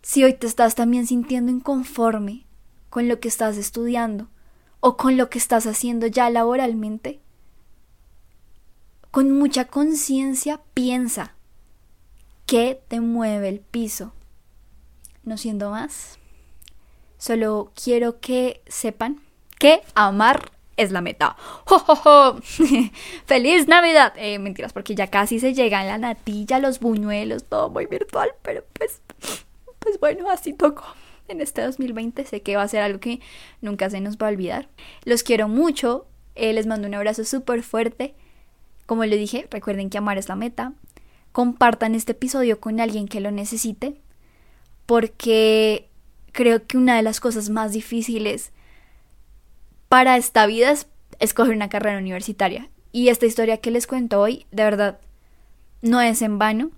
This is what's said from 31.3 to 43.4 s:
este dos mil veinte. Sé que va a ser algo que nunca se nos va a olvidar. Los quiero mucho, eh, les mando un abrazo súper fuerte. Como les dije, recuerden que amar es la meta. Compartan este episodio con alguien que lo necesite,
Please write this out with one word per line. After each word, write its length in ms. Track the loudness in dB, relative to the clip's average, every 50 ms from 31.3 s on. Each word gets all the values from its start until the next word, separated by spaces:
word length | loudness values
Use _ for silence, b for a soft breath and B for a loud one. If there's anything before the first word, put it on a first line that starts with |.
| -10 -8
este 220 | -8 -6 -6 -4
dos 160 | -4 -4 -6 -6
mil 140 | -8 -8
veinte. 320 | -8 -8 -8 -8 -8 -10 -10
Sé 180 | -10 -10 -10
que 140 | -6 -4 -2
va 60 | -2
a 60 | -2 -2
ser 140 | -2 -2
algo 180 | -2 -2 -4 -6
que 200 | -6 -8 -8 -8 B B B B B B B B
nunca 300 | -10 -10 -4 -4 -4 -4
se 100 | -4 -6
nos 180 | -8 -8 -6 -4
va 80 | -4
a 40 | -4
olvidar. 380 | -2 -4 -6 -6 -6 -8 -10 -14 _ B B B B B B
Los 180 | -2 0 0
quiero 260 | 2 0 2 2 2 0
mucho, 580 | 2 2 2 2 0 0 -2 -2 -2 -2 -6 -14 -20 -20 -20 -20 -8
eh, 180 | -4 -2 0
les 140 | 0 0 -2
mando 200 | -2 -4 -4 -4
un 80 | -6 -6
abrazo 300 | -4 -2 -2 -2 -4 -6
súper 380 | -4 -6 -4 -2 -2 -4 -4
fuerte. 520 | -4 -4 -4 -2 -2 -2 -4 -6 -10 -10 -10 -18 -20 _ -20 -20 _ _ _ _ -20 _ -20 -20 -6
Como 200 | -4 -2 -2 0
les 140 | 0 0 0
dije, 300 | -2 -4 -6 -8 -8 -8
recuerden 400 | -12 -8 -6 -6 -6 -4 -6 -6
que 80 | -6 -4
amar 200 | -4 -2 -4 -4
es 100 | -4 -6
la 80 | -8
meta. 380 | -6 -6 -8 -8 -8 -10 -10 -12 _ -20 -20 b b b b b b b b
Compartan 600 | _ 0 0 0 2 4 4 4 4 2 -2 -2 -2
este 180 | -2 -2 -4
episodio 480 | -6 -4 -4 -4 0 0 0 0 0 -2
con 200 | -4 -6 -4 -2
alguien 280 | -2 -2 -4 -6 -8 -8
que 120 | -8 -6
lo 100 | -6 -6
necesite, 720 | -6 -6